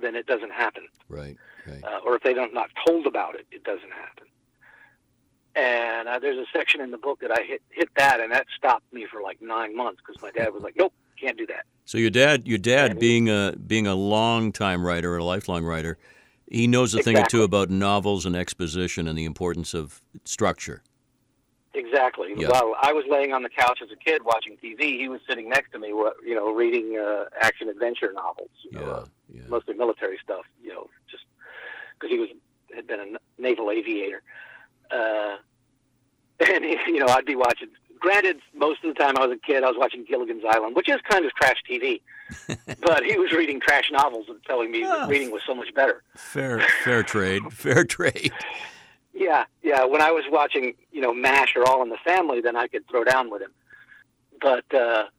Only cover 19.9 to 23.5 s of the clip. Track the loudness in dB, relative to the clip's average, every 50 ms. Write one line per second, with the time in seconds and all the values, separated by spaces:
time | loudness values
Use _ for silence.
19.9 | -14 -20 _ _ -20 -18 -14 -10 -6 -2 0 0 0 -2 -6 -14 -14 -16 _ _
20.9 | _ _ _ _ _ _ _ _ _ _ _ _ _ _ _ _ -10 -10 -4 -2
21.9 | 0 2 2 2 0 -4 -8 -8 -6 -4 0 2 4 4 2 2 0 0 0 2
22.9 | 2 0 0 0 0 0 0 0 -2 -4 -4 -4